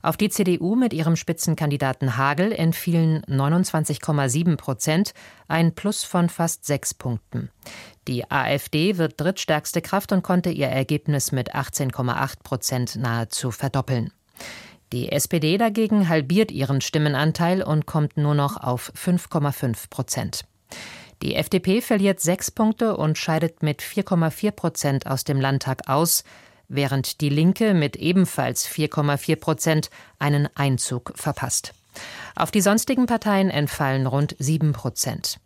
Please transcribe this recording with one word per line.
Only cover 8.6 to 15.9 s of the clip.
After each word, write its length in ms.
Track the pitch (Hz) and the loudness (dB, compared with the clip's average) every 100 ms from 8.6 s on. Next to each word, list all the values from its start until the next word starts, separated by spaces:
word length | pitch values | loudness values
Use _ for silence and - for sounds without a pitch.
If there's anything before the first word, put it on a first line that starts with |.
| - | 0
D 280 | 151 180 185 | 0 0 2
wird 220 | 160 - | -2 0
drittstärkste 600 | 156 190 - 151 - 170 | -2 -2 0 0 0 -4
Kraft 320 | - 196 - | -2 -4 0
und 80 | 190 | 0
konnte 300 | - 180 175 | 2 0 2
ihr 180 | 160 135 | -2 0
Ergebnis 640 | 135 131 147 - 143 - | 0 0 -2 0 -2 0
mit 200 | 131 120 | -2 -2
achtzehn 380 | - 135 - 131 | -4 -6 -4 -4
Komma 220 | - 123 | -2 -2
acht 300 | 123 127 - | -2 -4 -6
Prozent 520 | - 127 - 127 123 107 | -8 -6 -2 -2 -4 -2
nahezu 560 | 120 117 113 - 131 | -2 -2 -4 -4 -6
verdoppeln. 600 | 113 139 135 127 123 101 _ _ - - - - - _ | -4 -2 -2 0 -2 -2 _ _ -18 -16 -16 -20 -20 _
Die 180 | - - | -6 -2
S 160 | 143 - | -2 0
P 140 | 170 | 0
D 160 | 156 196 | 2 2
dagegen 500 | 233 208 220 | 2 2 2